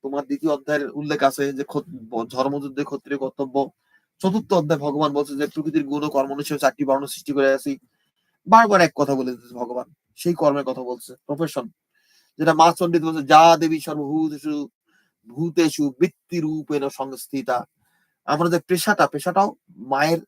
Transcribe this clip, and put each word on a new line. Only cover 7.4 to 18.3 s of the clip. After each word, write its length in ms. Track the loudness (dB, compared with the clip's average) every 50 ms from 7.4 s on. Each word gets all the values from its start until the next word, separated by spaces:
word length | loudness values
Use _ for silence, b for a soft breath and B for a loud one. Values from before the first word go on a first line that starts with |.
| 2 2 2
আছি। 240 | 0 -2 -6 -8 -8 _ _ _ _ _ _ _ _ _ _ _ _ _
বারবার 340 | 6 8 8 8 8 6 4
এক 100 | 4 4 2
কথা 200 | -2 0 0 0
বলে 160 | -2 -2 -6
দিতেছে 240 | -8 -10 _ -20 -12
ভগবান, 380 | -12 -10 -8 -8 -10 -10 _ _ _ _ _ _
সেই 180 | -6 -4 -4 -2
কর্মের 300 | 2 2 2 2 2 -2
কথা 180 | -4 -6 -6
বলছে, 340 | -6 -8 -10 -10 -12 -20 -20 _ _
প্রফেশন। 440 | -10 -6 -4 -4 -4 -4 -8 -10 -10 _ _ _ _ _ _ _ _ _ _ _ _ _
যেটা 160 | 0 2 2 6
মা 200 | 6 6 6 6
চণ্ডী 220 | 2 -2 0 0 0
বলছে, 280 | 0 0 -4 -4 2
"যা 300 | 6 8 10 10 10 8
দেবী 220 | 6 4 0 -2 -2
সর্বভূতেষু, 920 | -4 -6 -6 -6 -6 -4 -2 -2 -2 -2 -4 -6 -8 -6 -6 -6 -8 -10 _ _ _ _ _ _ _ _ _ _ _
ভূতেষু 680 | -18 -8 -6 -6 -2 0 2 2 2 2 0 -2 -2 0 _
বৃত্তিরূপেণ 880 | -2 -2 _ _ _ _ -6 -4 -4 -4 -4 -6 -6 _ -4 -4 -4 -4
সংস্থিতা।" 760 | -6 -6 -10 -10 -10 -14 -14 -8 -8 -6 -4 -2 -2 -4 -4 _ _ _ _ _ _ _ _ _ _ _ _
আমরা 240 | -4